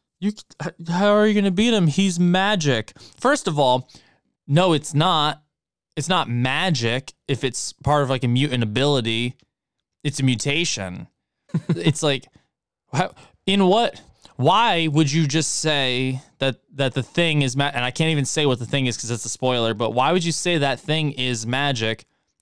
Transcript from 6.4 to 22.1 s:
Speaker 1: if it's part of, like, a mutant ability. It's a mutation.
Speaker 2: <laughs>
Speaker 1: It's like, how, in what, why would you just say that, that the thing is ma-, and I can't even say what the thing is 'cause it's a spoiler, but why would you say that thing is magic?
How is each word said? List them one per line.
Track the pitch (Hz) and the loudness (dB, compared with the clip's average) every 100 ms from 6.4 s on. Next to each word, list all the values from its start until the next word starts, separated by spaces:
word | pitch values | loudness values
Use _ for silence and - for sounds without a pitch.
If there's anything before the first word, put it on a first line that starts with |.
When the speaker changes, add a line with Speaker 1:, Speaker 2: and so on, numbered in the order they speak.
| 127 143 185 139 117 127 - - - | 0 0 0 0 0 -2 -6 -12 -6
Speaker 1:
if | 135 | -4
it's | 131 - - | -4 -6 -10
part | - - 147 | -6 0 2
of, | 131 | 2
like, | 131 | 0
a | 123 | 0
mutant | 123 147 123 | 0 0 -2
ability. | 110 107 143 139 113 113 120 - _ _ _ _ _ _ | -2 0 2 0 0 -2 -4 -8 _ _ _ _ _ _
It's | 147 143 | -8 -2
a | |
mutation. | 131 120 139 156 170 - 92 90 - _ _ _ | 0 0 -2 -2 -2 -4 -8 -10 -16 _ _ _
Speaker 2:
<laughs> | _ 170 - | _ -6 -4
Speaker 1:
It's | 170 165 - | -2 -2 0
like, | 151 135 - _ _ _ _ _ _ | -2 -2 -6 _ _ _ _ _ _
how, | 135 180 - - _ - | -4 -4 -8 -20 _ -2
in | 196 185 | 2 4
what, | 214 233 - - _ - - | 4 2 -4 -18 _ -16 -2
why | 131 196 233 170 160 | 2 4 4 2 2
would | 147 151 | 2 2
you | 156 151 | 2 0
just | 156 151 - | 0 -2 -2
say | 156 147 131 123 131 131 - _ | -2 0 0 0 -2 -6 -10 _
that, | 135 - _ | -4 -4 _
that | 139 135 | -4 -2
the | 131 | -2
thing | 120 - 170 151 | -4 0 2 2
is | 135 131 | 0 0
ma-, | 143 | -2
and | 135 | -2
I | 123 | -4
can't | - 160 | -2 0
even | 151 | 0
say | 131 - 147 | -2 0 0
what | 123 | 0
the | 113 | -2
thing | 139 127 | -2 -2
is | 110 | -4
'cause | 113 | -6
it's | 117 | -8
a | 113 | -8
spoiler, | - 127 123 113 | -4 -2 0 -2
but | 107 113 | -2 -2
why | 117 139 | 0 0
would | 180 | 0
you | 165 | -2
say | 160 180 170 | -4 -2 0
that | 139 131 | 0 -2
thing | - 156 151 | -4 -2 -2
is | 127 127 117 | -4 -4 -4
magic? | 113 127 143 123 110 110 _ | -4 -2 -2 -2 -4 -4 _